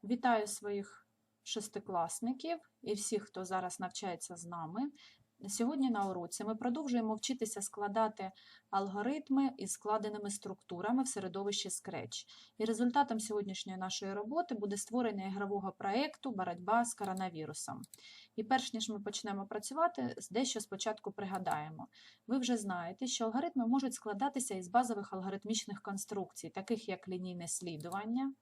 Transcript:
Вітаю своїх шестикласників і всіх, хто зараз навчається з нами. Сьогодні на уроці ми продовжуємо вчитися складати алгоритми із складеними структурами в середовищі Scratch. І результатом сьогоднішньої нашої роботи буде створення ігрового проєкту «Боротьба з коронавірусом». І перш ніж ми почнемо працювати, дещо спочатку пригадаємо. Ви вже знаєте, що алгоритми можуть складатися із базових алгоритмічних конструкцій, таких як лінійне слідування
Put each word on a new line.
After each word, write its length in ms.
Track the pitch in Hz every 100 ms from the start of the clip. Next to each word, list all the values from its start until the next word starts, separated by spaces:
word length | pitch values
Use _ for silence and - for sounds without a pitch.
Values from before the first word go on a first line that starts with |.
| 202
Вітаю 360 | 240 247 233 208
своїх 600 | - 208 202 196 - _ _ _ _
шестикласників 1160 | - - 208 202 - 180 170 - 233 262 320 330 - _
і 120 | -
всіх, 300 | 208 - 214
хто 200 | 208 -
зараз 360 | 185 190 180 -
навчається 560 | 185 - 202 170 - 175
з 80 |
нами. 360 | 170 175 160 190 285 - - - _ _ 196
Сьогодні 420 | - 240 285 262
на 160 | 214 196
уроці 380 | 180 175 -
ми 100 | 208
продовжуємо 600 | 220 247 247 294 240 220
вчитися 480 | 220 - 262 220 202
складати 680 | 196 - 202 202 220 214 190 - - - _
алгоритми 800 | 202 196 196 220 302 294 269 269 254
із 120 | 196
складеними 600 | - 208 214 208 208 202
структурами 720 | 202 190 190 _ 175 202 254
в 60 | 254
середовищі 600 | - 185 180 202 202 196
Scratch. 580 | - - 170 - - - - - _
І 60 |
результатом 560 | 220 220 247 262 277 220
сьогоднішньої 580 | 214 208 202 190 - 185
нашої 360 | 185 - 196
роботи 400 | 202 214 302 349
буде 220 | 226 202 202
створення 500 | - 233 233 202 190
ігрового 460 | 196 202 202 190
проєкту 580 | - 196 208 294 - 277
«Боротьба 540 | 208 185 175 180 226
з 100 | 233
коронавірусом». 880 | - 196 185 185 165 151 151 - - - - - - - -
І 80 |
перш 280 | 220 262 254
ніж 160 | 233 220
ми 120 | 214
почнемо 460 | 202 208 214 196 202
працювати, 680 | 214 214 277 339 349 247 - -
дещо 300 | 202 254 220
спочатку 520 | 208 196 - 214 -
пригадаємо. 760 | 202 202 190 185 156 151 160 - - - - -
Ви 120 | 262
вже 180 | 240 240
знаєте, 500 | 202 180 170 185 254
що 180 | -
алгоритми 420 | 226 226 339 - 226
можуть 280 | 262 269
складатися 600 | 254 - 202 277 277 240
із 140 | 190 180
базових 440 | 196 247 214 202
алгоритмічних 680 | 190 190 196 208 220 - 202
конструкцій, 680 | - 196 - 202 185 - 165
таких 380 | - 196 220 -
як 200 | 185 -
лінійне 400 | 185 185 175 170
слідування 880 | - 180 156 160 190 214 240 269 269